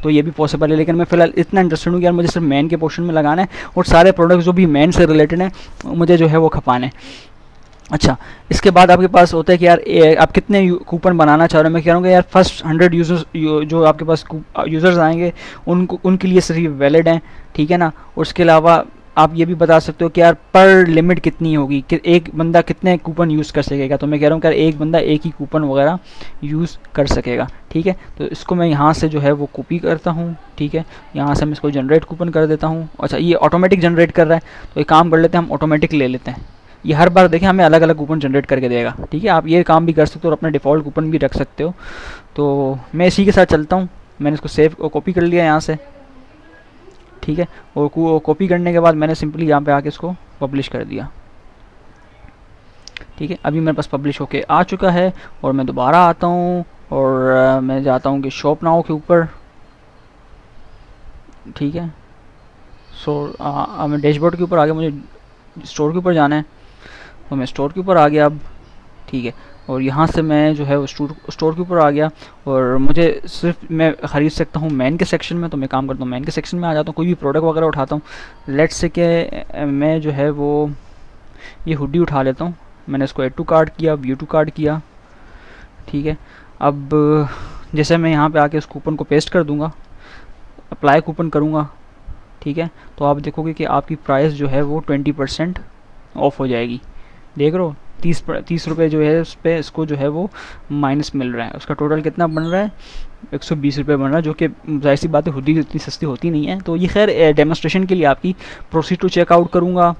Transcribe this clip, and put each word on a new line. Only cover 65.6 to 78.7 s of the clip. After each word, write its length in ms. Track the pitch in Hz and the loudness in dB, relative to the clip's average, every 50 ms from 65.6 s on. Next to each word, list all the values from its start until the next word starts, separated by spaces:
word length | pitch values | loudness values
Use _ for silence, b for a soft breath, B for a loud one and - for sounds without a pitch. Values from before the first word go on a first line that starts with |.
| - | -18
store 280 | - - - 151 151 | -14 -6 -4 -4 -2
के 60 | 160 180 | -2 -2
ऊपर 160 | 175 180 175 | -2 0 2
जाना 220 | 160 147 143 151 | 2 2 2 0
है, 240 | 151 151 - - - B B B B B B B B B B B B - - | -2 -4 -8 -16 -20 B B B B B B B B B B B B -14 -10
तो 60 | 139 | -8
मैं 100 | 139 127 | -6 -6
स्टोर 260 | 127 - - 139 143 | -6 -6 -6 -6 -4
के 80 | 170 185 | -4 -6
ऊपर 160 | 185 196 185 | -2 0 2
आ 120 | 170 151 147 | 4 4 4
गया 180 | 151 151 151 | 4 2 2
अब। 140 | 147 151 147 - - - - - - - - - - - - - - | 2 0 -4 -14 -16 -18 -20 -20 -20 -20 -20 -20 -20 -20 -20 -16 -10
ठीक 160 | - 131 120 | -8 -8 -8
है, 100 | 117 - b b b b b - - | -8 -10 b b b b b -12 -8
और 140 | 131 131 | -6 -4
यहाँ 240 | 131 135 135 147 160 | -4 -2 0 0 0
से 160 | 160 - 170 | 0 0 -2
मैं 320 | 160 156 151 151 151 151 156 | -2 0 2 2 2 2 0
जो 100 | 147 147 | -2 -2
है, 140 | 139 139 143 | -2 -2 -2
वो 80 | 139 | -2
स्टोर, 280 | 135 - - 147 143 151 - - - | -6 -8 -8 -8 -8 -8 -14 -16 -18
स्टोर 240 | - - 160 160 160 | -8 -4 -2 -2 -2
के 60 | 165 | -2
ऊपर 180 | 180 175 180 170 | -6 -2 0 2
आ 120 | 156 147 | 2 2
गया 200 | 143 147 151 156 151 B B B B B - | 2 0 -2 -2 -4 B B B B B -6
और 300 | 143 135 131 131 123 131 | -2 0 0 0 2 2
मुझे 460 | 131 135 143 151 170 170 165 - - - | 4 6 6 6 6 4 2 0 -2 -8
सिर्फ, 460 | 175 - - - 175 170 - - - | -12 -10 -4 -4 -4 -4 -4 -8 -8
मैं 240 | 165 160 160 160 - | -2 0 0 0 0
ख़रीद 360 | - - 143 - 143 147 156 | -2 -8 -6 -2 0 0 0
सकता 300 | - - 156 - - 160 | -2 -4 -6 -4 -4 -6
हूँ 100 | 156 160 | -4 -4
मेन 260 | 151 131 127 131 160 | -2 -2 -2 -2 -2
के 80 | 170 185 | -2 -2
सेक्शन 320 | - - 160 - - 165 | -2 -4 -6 -4 -6 -6
में। 140 | 170 170 165 | -6 -6 -6
तो 60 | 156 | -6
मैं 120 | 143 135 131 | -6 -6 -4
काम 200 | - 131 135 135 | -4 -4 -4 -4
करता 120 | 131 131 | -6 -8
हूँ, 80 | 135 127 | -8 -8
मेन 160 | 123 123 143 | -8 -8 -8
के 60 | 160 | -6
सेक्शन 260 | - 160 151 - - | -8 -8 -8 -6 -8
में 120 | 175 175 170 | -6 -4 -2
आ 60 | 156 | -2
जाता 120 | 151 151 | -2 -4
हूँ, 80 | 160 151 | -4 -4
कोई 120 | - 165 | -4 -2
भी 80 | 180 175 | -2 -2
प्रोडक्ट 300 | - - 139 139 156 160 | -2 -4 -2 -2 0 -2
वगैरह 220 | 160 156 160 165 | 0 -2 0 -2
उठाता 300 | 160 147 143 135 135 151 | -2 -2 -4 -4 -4 -6
हूँ। 60 | 151 B B B B B B B B - - 135 | -8 B B B B B B B B -12 -8 -4
Let's 280 | 139 160 160 | -2 -2 -2